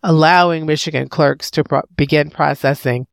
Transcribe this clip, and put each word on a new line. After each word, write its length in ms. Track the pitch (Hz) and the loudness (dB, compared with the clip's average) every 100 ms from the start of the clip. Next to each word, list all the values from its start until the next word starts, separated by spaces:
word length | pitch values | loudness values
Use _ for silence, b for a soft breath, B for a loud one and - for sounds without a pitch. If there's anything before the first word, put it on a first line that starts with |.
allowing 640 | - 160 156 180 175 160 156 | 2 4 4 4 2 0 -2
Michigan 440 | 151 - 147 135 | -4 -4 -6 -6
clerks 420 | - 147 143 - | 0 0 0 -6
to 140 | - 143 | -4 -2
pro-, 160 | 143 - - | -2 -4 -4
begin 320 | 139 151 147 | 0 0 -2
processing 760 | - 147 139 135 143 135 123 127 | -2 -2 0 -2 -2 -4 -4 -6